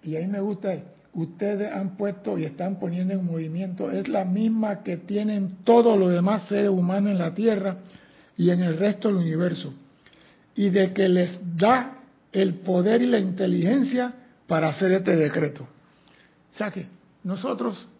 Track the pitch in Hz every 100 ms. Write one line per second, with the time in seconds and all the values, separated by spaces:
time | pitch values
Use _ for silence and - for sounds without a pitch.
0 | 165 156 180 202 202 202 196 170 - -
1 | _ - 165 - 202 202 208 196 196 -
2 | 202 196 - 190 156 - 180 190 190 175
3 | 185 190 175 165 160 170 190 180 190 185
4 | 196 208 185 190 220 220 214 202 - 170
5 | - 208 214 208 190 - - 233 233 202
6 | 185 175 180 208 - 202 202 190 180 190
7 | 202 190 165 175 226 208 190 180 - -
8 | - - - - 175 175 180 160 202 202
9 | 220 190 170 160 175 - - - - _
10 | - _ _ _ _ - 202 190 190 185
11 | 190 180 180 - 180 165 202 254 247 -
12 | - _ _ 196 185 170 - 180 185 233
13 | 247 233 190 185 190 180 170 269 247 247
14 | 247 - - _ _ 160 156 147 190 190
15 | 185 165 151 151 151 - 123 _ _ _
16 | _ _ _ _ _ - 214 196 - -
17 | _ _ 190 185 220 240 240 185 - _